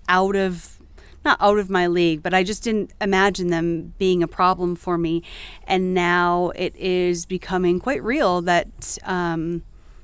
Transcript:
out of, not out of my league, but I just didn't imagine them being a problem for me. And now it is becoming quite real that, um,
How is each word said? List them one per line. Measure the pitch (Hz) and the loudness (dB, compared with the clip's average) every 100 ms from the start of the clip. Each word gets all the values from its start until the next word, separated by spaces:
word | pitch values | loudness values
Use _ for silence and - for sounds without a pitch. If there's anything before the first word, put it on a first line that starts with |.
| - | 0
out | 180 190 | 2 2
of, | 196 190 175 - - - - - - | 0 -2 -4 -10 -18 -20 -20 -20 -6
not | 302 - | 0 4
out | 202 208 | 4 4
of | 190 | 2
my | 190 175 | 2 2
league, | 175 170 160 | 4 2 2
but | 180 | 0
I | 185 | 0
just | 185 214 | 2 -2
didn't | 233 220 - - | -2 -2 -4 -4
imagine | 196 190 196 190 175 | 0 2 2 2 -2
them | 165 170 170 170 - | 0 0 -2 -6 -2
being | 190 180 | 0 2
a | 170 | 0
problem | - 185 180 175 | 2 0 2 -2
for | 175 - 170 | -4 -4 -2
me. | 165 165 - - - - - | 0 -2 -6 -14 -18 -18 -4
And | 185 185 | -2 0
now | 180 175 175 175 175 175 - | 0 2 2 2 2 0 -2
it | 180 | -6
is | - 185 180 180 175 - | -6 -2 0 0 -2 -4
becoming | 185 - 180 180 180 | -6 -4 0 2 2
quite | 240 285 | 0 -4
real | 208 285 220 180 | -2 0 2 0
that, | 175 175 - - - - | 0 0 0 -6 -8 -8
um, | - 180 175 165 165 170 - - - - | -6 -4 -2 -2 -4 -6 -8 -20 -20 -20